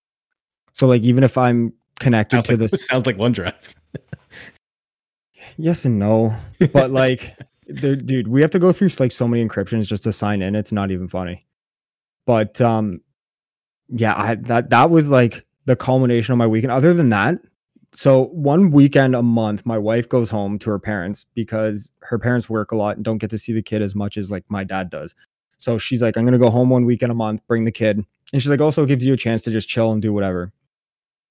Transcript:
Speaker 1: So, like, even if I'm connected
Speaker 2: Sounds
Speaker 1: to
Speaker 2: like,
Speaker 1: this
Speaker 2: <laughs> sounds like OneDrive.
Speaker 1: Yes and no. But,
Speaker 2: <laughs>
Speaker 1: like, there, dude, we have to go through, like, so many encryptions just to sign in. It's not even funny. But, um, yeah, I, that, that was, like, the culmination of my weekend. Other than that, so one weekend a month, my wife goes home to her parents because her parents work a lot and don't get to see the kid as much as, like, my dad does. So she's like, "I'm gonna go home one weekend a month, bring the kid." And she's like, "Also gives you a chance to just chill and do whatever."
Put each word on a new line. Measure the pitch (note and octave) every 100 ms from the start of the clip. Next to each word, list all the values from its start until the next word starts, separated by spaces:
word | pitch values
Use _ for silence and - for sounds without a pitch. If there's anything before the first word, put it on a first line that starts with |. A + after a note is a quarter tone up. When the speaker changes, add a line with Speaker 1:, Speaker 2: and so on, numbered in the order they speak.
| _ _ _ _ _ _ _
Speaker 1:
So, | - C3
like, | A#2+
even | A#2+ B2 C3
if | C3
I'm | B2 A#2+ A#2 - _ -
connected | C3 A2+ G#2 A#2+
Speaker 2:
Sounds | A2+
Speaker 1:
to |
Speaker 2:
like, | A#2 A2
Speaker 1:
this | - -
Speaker 2:
<laughs> |
sounds | C3 B2+
like | G2
OneDrive. | A#2+ G#2 F2+ - - - _ - - - _ - - _ _ _ _ _ _ _ _ _ - -
Speaker 1:
Yes | D#3+ E3+
and | C3 G#2+
no. | G#2 A2 A2 A2 - - D#3+
But, | C#3 C3
Speaker 2:
<laughs> |
Speaker 1:
like, | C3 C3 B2+ - - C3+ _ -
there, | C#3 C#3 C#3
dude, | B2 C3 G#2
we | C3
have | D3+
to | F#3
go | F3+
through, | E3+ F#3+ -
like, | B2+
so | - A#2+
many | A#2 A2+
encryptions | - G2 A2+ G2+
just | G#2
to | A2+
sign | - G#2 G2+
in. | F#2+ G#2
It's | G#2
not | G#2 G2
even | F#2 F2+
funny. | F#2 F2 F2 _ _ _ _ _ _ _ _ -
But, | A2+ G#2 -
um, | A#2+ A2 G#2+ E2+ - _ _ _ _ _ _ _ _
yeah, | A#2+ A2+ G2+
I, | G#2 A2+
that, | A#2 A#2 C#3+
that | A#2+ D#3+
was, | E3 D3
like, | C3 A#2 - - _ C3+
the | B2
culmination | - C3 B2+ A#2+ A2
of | B2
my | A2+
weekend. | A2 B2+
Other | B2+ D#3+
than | F3 C3
that, | G2+ A2+ F3+ - _ _ _ _
so | - C#3 C3 B2+
one | E3 C#3+ D#3+ F#3+
weekend | C#3+ C#3 C#3 C3+ B2
a |
month, | A#2+ A#2 A2 G#2 A#2+
my | A2+
wife | G#2 A#2 A#2
goes | B2+ A2+
home | G#2+ G2+ G#2
to | A2+
her | G2+
parents | - G#2 F2 G#2 -
because | A#2+ G#2+ A2 A2 G#2+ - _
her | - A#2
parents | B2 B2 A2
work | A2 G#2
a | A2+
lot | G#2 G#2
and |
don't | A2 A2
get | G#2+
to | A2
see | -
the | A2
kid | - G#2+
as | G2+ G2+
much | G2+ G#2+
as, | G2
like, | G2 -
my | G2+
dad | F#2+ F#2+ F2+
does. | D2+ D2+ - _ _ _ _
So | - A2
she's | - A#2+
like, | A2+ A2+
"I'm |
gonna | A#2+ B2+
go | A#2+
home | A#2+ B2+
one | B2+ A#2+
weekend | A#2+ A#2+
a | A#2
month, | A2 G#2+ -
bring | A#2 A2+
the |
kid." | - A2 G#2 - _ _
And | C#3
she's | C3
like, | C#3
"Also | D3+ D#3+ C#3
gives | C3+ C3
you |
a | C3
chance | A#2 A2+
to | A#2
just | A2 -
chill | A#2 A2+
and | A2
do | G#2+
whatever." | G#2 G2 F2+ F#2 - _ _ _ _ _ _ _